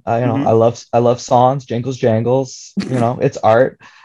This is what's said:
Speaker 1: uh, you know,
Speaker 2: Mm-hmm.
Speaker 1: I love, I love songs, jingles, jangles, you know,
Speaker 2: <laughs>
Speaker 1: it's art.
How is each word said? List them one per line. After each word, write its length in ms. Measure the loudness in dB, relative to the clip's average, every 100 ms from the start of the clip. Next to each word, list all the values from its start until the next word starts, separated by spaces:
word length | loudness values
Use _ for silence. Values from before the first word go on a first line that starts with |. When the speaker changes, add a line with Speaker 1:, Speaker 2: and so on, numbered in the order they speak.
| -4
Speaker 1:
uh, 100 | -2
you 60 | 0
know, 80 | 0
Speaker 2:
Mm-hmm. 120 | 2
Speaker 1:
I 40 |
love, 320 | 2 2 0 -4
I 60 | 0
love 200 | 0 0
songs, 460 | 0 2 2 0 -6
jingles, 320 | -8 -6 -4
jangles, 760 | 0 0 0 -2 -2 -10 -12 -10
you 220 | -6 -2
know, 180 | -2 -2
Speaker 2:
<laughs> 40 |
Speaker 1:
it's 160 | -4 0
art. 440 | 2 4 2 -2 -20 -20